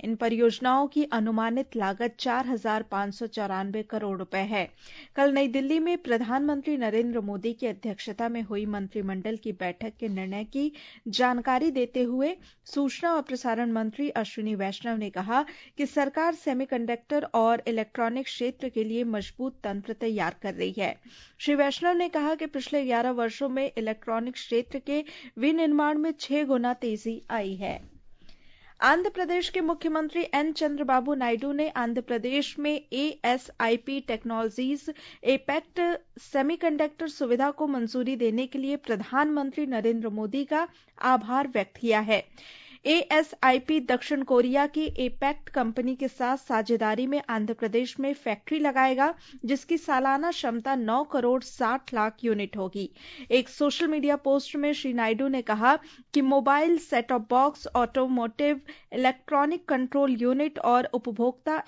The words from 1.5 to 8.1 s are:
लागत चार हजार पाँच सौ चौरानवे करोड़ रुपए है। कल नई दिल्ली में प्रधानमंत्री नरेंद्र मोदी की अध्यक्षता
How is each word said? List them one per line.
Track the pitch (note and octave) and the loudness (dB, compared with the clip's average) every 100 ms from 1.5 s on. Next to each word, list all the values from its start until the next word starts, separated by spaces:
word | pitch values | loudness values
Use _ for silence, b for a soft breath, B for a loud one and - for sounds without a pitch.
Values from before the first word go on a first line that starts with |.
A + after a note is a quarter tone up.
| A#3+ C4+ A3+ | 0 -2 -2
लागत | G3 G3 A#3 A#3 | -2 0 -4 -2
चार | B3+ A#3+ B3 | -2 0 0
हजार | A#3 A3 G#3+ | -2 0 -2
पाँच | A3 G3 G3+ | -2 -4 -4
सौ | G3 A3+ | -4 -8
चौरानवे | - G3+ F#3+ G3 G#3+ | -4 -2 -2 -2 -4
करोड़ | G#3+ A3 G#3 F#3+ | -4 -4 -4 -4
रुपए | F#3 F#3+ | -4 -4
है। | G3+ G#3+ F3 B B B B - | -2 -2 -4 B B B B 2
कल | C#4 | 4
नई | C#4 C#4 | 4 2
दिल्ली | C4 C#4 D#4+ | 0 0 0
में | E4 F4 | 0 -2
प्रधानमंत्री | C4+ A3+ A3+ C4 D4 C#4+ C#4+ D4 | 0 -2 0 0 0 -2 -2 -2
नरेंद्र | A3+ A3 A#3+ A#3 | 0 0 0 -2
मोदी | G3+ G3+ A3 | -4 -4 -4
की | A#3 A3 | -4 -6
अध्यक्षता | F#3+ A3 G3+ - | -4 -8 -8 -10